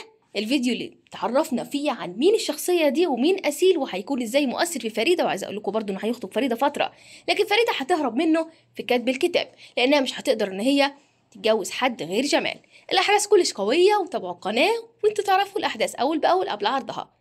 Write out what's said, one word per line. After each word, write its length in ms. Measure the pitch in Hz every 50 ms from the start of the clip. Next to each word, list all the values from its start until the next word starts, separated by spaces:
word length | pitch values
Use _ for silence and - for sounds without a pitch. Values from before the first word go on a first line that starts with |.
| - - _ _ _ _ -
الفيديو 360 | 208 214 214 277 294 247 247
اللي 240 | 226 185 151 - - _ _ _
تعرفنا 540 | - - 175 208 240 277 320 - 254 - -
فيه 260 | - - 277 285 294
عن 220 | 240 - 175 175
مين 220 | 180 214 285 381 453
الشخصية 540 | 381 - - 294 - - - 359 339 311 285
دي 180 | 240 311 359
ومين 400 | 339 262 220 262 339 392 381 -
أسيل 320 | 302 294 - 359 381 370 311
وهيكون 440 | 262 269 - 185 - - 277 240
إزاي 240 | 247 214 240 285 294
مؤثر 340 | 247 - - 339 339 - 247
في 100 | - 220
فريدة. 340 | 214 214 233 330 359 349 262
وعايزة 200 | 175 147 190 -
أقول 120 | - -
لكم 160 | 139 - 196
برضه 200 | 190 220 214 202
إنه 80 | 196 185
هيخطب 320 | - 220 240 - - 190 -
فريدة 220 | 220 269 262 240
فترة، 360 | 233 277 294 285 - - - - - - - - - - -
لكن 160 | 359 - 415
فريدة 280 | - 403 453 466 453 427
هتهرب 400 | - 269 254 359 320 294 247 214
منه 340 | 254 349 320 311 330 320 320 - _ _ _ _
في 80 | -
كتب 260 | - - 233 254 220 254
الكتاب، 440 | 254 262 - 339 349 - - - - - - - -
لأنها 240 | - 247 262 294 294
مش 200 | 269 247 - -
هتقدر 280 | - 302 240 220 208 190
إن 120 | 190 196
هي 340 | 220 269 285 277 277 277 277 - _ _ _ _ _ _
تتجوز 400 | _ 202 185 220 220 220 175 -
حد 320 | - - 247 262 226 -
غير 220 | 151 165 185 220 277
جمال. 340 | 294 330 277 185 117 - - _ _ _ - _ -
الأحداث 340 | - 370 359 - 415 403 -
كلش 260 | - 427 359 330 -
قوية، 420 | - - 196 208 269 349 359 403 415
وتابعوا 360 | 415 349 - - 220 - 180
القناة 420 | - - - - 214 240 311 403 466 466 440 - _ - -
وانتوا 200 | 427 415 415 381
تعرفوا 340 | 392 381 381 403 392 - 415
الأحداث 360 | - 277 - 214 196 180 -
أول 240 | - 240 294 330 302
بأول 300 | - 294 339 370 370 -
قبل 180 | 208 208 202
عرضها. 440 | 214 269 269 - - 160 - - _ _ _